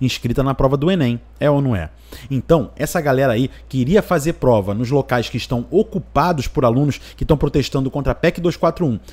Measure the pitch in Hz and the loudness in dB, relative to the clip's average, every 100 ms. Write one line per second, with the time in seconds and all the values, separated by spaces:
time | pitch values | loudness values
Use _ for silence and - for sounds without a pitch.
0 | 131 - 120 120 135 131 135 143 160 190 | -4 -2 -4 -2 0 2 0 2 0 2
1 | 123 120 - - 143 143 139 98 78 - | 0 -2 -8 -2 2 2 2 -2 -4 -10
2 | - - - 131 - 165 101 - 156 180 | -20 -16 -6 -4 2 2 0 -6 -4 -2
3 | 143 131 135 110 131 - - 131 123 202 | 0 2 2 2 -2 -6 -8 -2 2 2
4 | - 175 156 - 131 110 95 101 120 139 | 2 0 -2 0 2 2 2 -2 0 0
5 | 135 123 - 120 - 120 - 180 220 185 | 0 -2 -2 -6 -4 -6 0 0 0 -4
6 | - - 170 156 - 147 123 123 147 - | -4 0 0 0 -2 0 2 2 0 -2
7 | - - - 151 147 147 123 139 131 143 | -8 -6 0 2 2 0 -2 -2 -4 -4
8 | 135 - 170 180 170 - 165 160 156 107 | -4 0 0 0 -2 0 -2 0 -2 -2
9 | - | -6